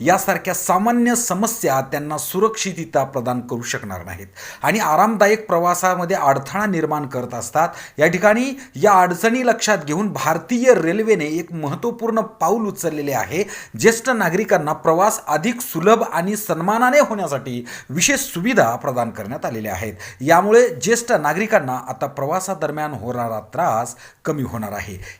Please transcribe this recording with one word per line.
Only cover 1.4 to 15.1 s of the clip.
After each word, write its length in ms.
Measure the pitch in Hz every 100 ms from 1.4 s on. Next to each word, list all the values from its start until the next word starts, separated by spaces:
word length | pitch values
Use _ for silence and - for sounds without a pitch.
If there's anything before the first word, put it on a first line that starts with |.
| 220 - 160 135
त्यांना 380 | 131 147 147 151
सुरक्षितता 840 | - 185 220 220 190 165 160 143
प्रदान 360 | 135 131 120 123
करू 220 | 120 120
शकणार 420 | 117 127 107 92
नाहीत 220 | 90 90 95 - - -
आणि 160 | 139 214
आरामदायक 680 | 165 156 214 214 202 214 214
प्रवासामध्ये 680 | 170 175 175 185 180 175 185
अडथळा 500 | 143 139 - 196 208
निर्माण 400 | 170 151 151 139
करत 280 | 127 120
असतात. 340 | 120 - 147 170 - - -
या 80 | 160
ठिकाणी 540 | 175 208 220 269 269 -
या 180 | 135 202
अडचणी 540 | 190 180 175 220 247 247
लक्षात 320 | 226 - 196 147
घेऊन 260 | 156 208
भारतीय 600 | 147 147 165 - 240 254
रेल्वेने 520 | 202 165 202 220 196 151
एक 260 | 160 165
महत्त्वपूर्ण 680 | 165 147 165 240 233 226 220 208 -
पाऊल 260 | 165 226 214
उचललेले 460 | - 170 147 143
आहे. 320 | 123 95 156 208 - - 110
ज्येष्ठ 320 | 190 226 262
नागरिकांना 640 | 233 180 175 220 185 151
प्रवास 480 | 156 165 160 208